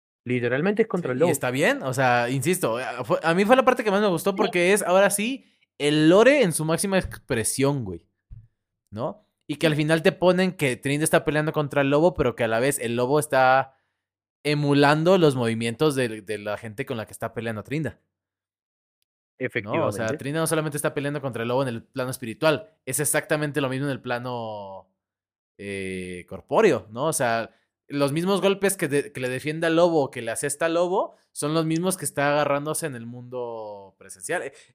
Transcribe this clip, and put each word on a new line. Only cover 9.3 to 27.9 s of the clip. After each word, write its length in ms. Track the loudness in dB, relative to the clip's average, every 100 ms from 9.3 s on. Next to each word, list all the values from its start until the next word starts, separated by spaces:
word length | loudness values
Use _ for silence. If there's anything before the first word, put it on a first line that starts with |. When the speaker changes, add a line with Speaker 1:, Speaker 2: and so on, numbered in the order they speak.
| _ -10
Speaker 2:
Y 120 | -2
que 100 | 0
al 80 | 2
final 260 | 2 2
te 120 | 2
ponen 400 | 4 4 4 2
que 240 | 0 -2 0
Trinda 260 | -2 0
está 200 | 2 2 2
peleando 260 | 0 0
contra 280 | -2 -2 0
el 80 | 2
lobo, 220 | 4 2 2
pero 200 | -2 0
que 100 | 0
a 20 |
la 120 | 2
vez 200 | 0 0
el 160 | -2 -2
lobo 240 | 2 0
está 560 | 2 4 6 4 2 _ _ _ _ _ _ _ -4
emulando 720 | 0 2 4 6 4 4 6
los 180 | 6 4
movimientos 580 | -2 -2 -4 0 0 2
de, 260 | -2 -4
de 160 | -8 -8
la 200 | -6 -8
gente 280 | -8 -10 -8
con 100 | -8
la 80 | -8
que 80 |
está 200 | -10 -8
peleando 300 | -6 -6 -8
Trinda. 360 | -6 -6 -6 -8 _ _ _ _ _ _ _ _ _ _ _ _ _ _
¿No? 80 | -6
O 0 |
sea, 0 |
Speaker 1:
Efectivamente. 680 | -6 -4 -2 -2 -2 -4 -6
Speaker 2:
Trinda 220 | -6 -4
no 60 | -2
solamente 300 | -2 -4 -4
está 160 | -4
peleando 280 | -4 -6 -6
contra 200 | -6 -6
el 60 | -2
lobo 140 | -2
en 60 | -2
el 140 | -6
plano 280 | -10 -8 -6
espiritual, 580 | -6 -10 -2 0 0 -6 _ -8
es 140 | -4
exactamente 580 | -2 -2 0 -2 -2 -2
lo 80 | -2
mismo 160 | -2 -4
en 40 |
el 100 | -6
plano, 880 | -6 -6 -6 -8 -8 -12 -14 -16 -20 _ _ _ _ _ _ -14
eh, 680 | -10 -8 -6 -8 -8 -12 -14
corpóreo, 580 | -16 -2 4 4 2 -2
¿no? 140 | -6 -4
O 60 |
sea, 380 | 0 0 0 -4 _ _ _
los 240 | _